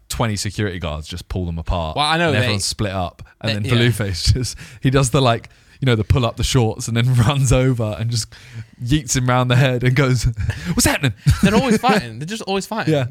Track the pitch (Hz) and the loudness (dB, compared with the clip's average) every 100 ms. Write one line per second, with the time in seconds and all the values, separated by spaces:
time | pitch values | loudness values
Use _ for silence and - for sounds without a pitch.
0 | - - 120 104 107 104 104 90 80 78 | -12 -4 -4 -2 -6 -4 -4 -4 -6 -8
1 | 78 85 - 95 87 82 82 90 80 131 | -10 -12 -8 -6 -6 -6 -4 -4 -4 -2
2 | 151 160 170 107 123 107 - - 104 95 | 0 2 2 2 0 -2 -4 -4 -4 -2
3 | 87 - - _ 110 107 104 120 120 113 | -6 -8 -20 _ -6 -4 0 2 2 0
4 | 101 90 - 127 - - - - 135 135 | -4 -2 0 0 0 -8 -16 -4 2 2
5 | 131 151 131 117 - _ _ - 131 113 | 2 2 2 2 -4 _ _ -4 0 2
6 | 104 143 117 - 117 135 113 - 120 113 | 2 2 2 -2 0 2 2 -2 -4 0
7 | 123 123 113 139 131 131 131 120 107 101 | 2 4 2 2 2 2 2 0 -2 -4
8 | 113 117 - - - 113 - - 120 156 | -4 -4 -6 -14 -20 -18 -18 -10 0 0
9 | 135 135 127 123 123 123 135 127 123 127 | 0 -2 2 2 4 4 4 2 2 2
10 | 135 127 117 113 - - 175 175 302 262 | 2 2 0 -2 -6 -6 -4 0 0 0
11 | 135 - - - - 220 262 196 240 226 | -2 -2 0 4 4 4 2 2 2 0
12 | 120 113 156 220 202 196 - 220 160 147 | -2 -10 -10 -8 -4 -4 -4 -4 0 0
13 | 123 | 0